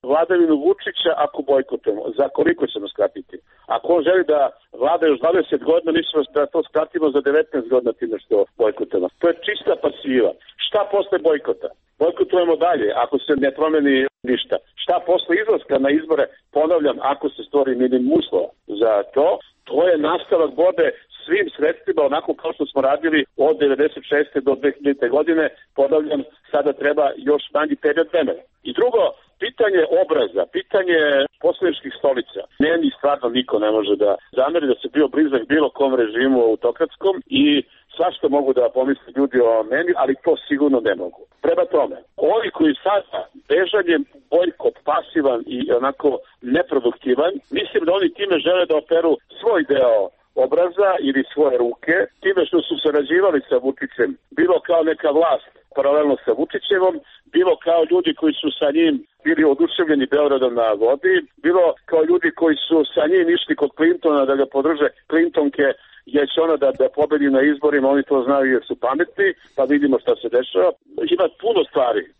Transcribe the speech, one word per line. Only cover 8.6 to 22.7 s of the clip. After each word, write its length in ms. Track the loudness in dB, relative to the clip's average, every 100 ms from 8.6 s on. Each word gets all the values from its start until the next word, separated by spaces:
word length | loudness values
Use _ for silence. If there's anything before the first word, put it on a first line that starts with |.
| -2 -2 -4 -4 -4 _
To 80 | -2
je 140 | -2 -6
čista 260 | -6 -4 -2
pasiva. 500 | -4 -6 -2 0 0 -2 -20 _ -4
Šta 160 | -2 -2
posle 260 | -2 -2 0
bojkota? 500 | 0 0 -2 -6 -8 -12 _ _
Bojkotujemo 560 | -2 0 0 2 2 2
dalje 320 | 2 0 -2 -2
ako 120 | -2 -4
se 140 | -2 0
ne 160 | 0
promeni 560 | 0 0 2 2 2 0 _
ništa. 340 | -4 -4 -2 -6 _ -14
Šta 200 | -2 -2 0
posle 300 | -2 0 -2
izlaska 360 | 0 -2 0 0
na 120 | 2
izbore? 360 | 0 0 -2 -2 -4 _
Ponavljam, 460 | -2 0 2 0 -2
ako 280 | -4 -4 -6
se 140 | -8 -4
stvori 280 | -2 0 0
minimum 360 | 0 0 2 0
uslova 300 | 0 -2 -4 _ _
za 360 | -2 2 2 0
to, 260 | 0 0 0 -8 _
to 240 | -6 0 2
je 100 | 2
nastavak 540 | 0 -4 0 0 0 2
borbe 360 | 0 2 -2 -2 _ -20 -4
svim 220 | -2 -2 -2
sredstvima, 460 | -2 -2 -4 0
onako 320 | 0 0 -4
kao 200 | -6 -6
što 120 | -6
smo 160 | -4